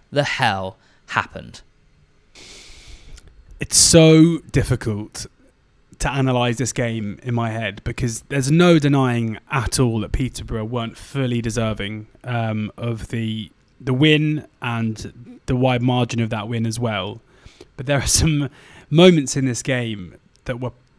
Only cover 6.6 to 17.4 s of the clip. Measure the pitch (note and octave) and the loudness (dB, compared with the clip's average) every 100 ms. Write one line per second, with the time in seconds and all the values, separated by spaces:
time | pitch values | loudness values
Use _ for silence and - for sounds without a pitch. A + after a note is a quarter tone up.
6.6 | A#2+ - A#2+ A2+ G2+ F#2 B2+ A#2 A2+ A2+ | -4 -2 -4 -4 -6 -8 -4 -2 -2 -4
7.6 | G#2+ G2+ - - B2 A2+ - C#3+ C3 E3 | -6 -6 -10 -4 -4 -4 -4 -2 2 6
8.6 | F3 E3 C#3+ C#3 B2+ A#2 A2+ G#2+ - C#3+ | 6 6 4 2 2 0 -2 -6 -6 -4
9.6 | G#2+ - B2 A2+ - - B2+ - A2 A2+ | -2 0 0 0 -4 -4 -4 -6 -8 -8
10.6 | A2 B2 A2+ - - C#3 B2+ A#2+ A2+ A2+ | -6 -6 -6 -10 -10 -4 -2 -2 -2 -2
11.6 | A2 G#2 G2+ G#2+ G#2+ _ B2 A#2+ A2+ G#2+ | -2 -2 -6 -8 -12 _ -6 -4 -2 -2
12.6 | G#2+ - A#2+ A2+ - A#2 A2+ A2 G#2 _ | -4 -6 -6 -6 -6 -6 -4 -6 -10 _
13.6 | _ _ B2+ B2+ D#3 D3+ D3+ D3+ - _ | _ _ -4 2 4 4 2 -2 -8 _
14.6 | B2 A#2 A2+ A2 - - A#2+ B3 - B2+ | -6 -2 -4 -4 -12 -16 -20 -14 -4 0
15.6 | C3 B2 B2+ B2 A#2+ A#2 A2+ A2+ G#2+ A#2+ | 2 2 0 0 0 -2 -2 -4 -6 -2
16.6 | A2+ A2+ A#2+ G#2 G2 A2 _ _ | -2 -2 -2 -2 -6 -10 _ _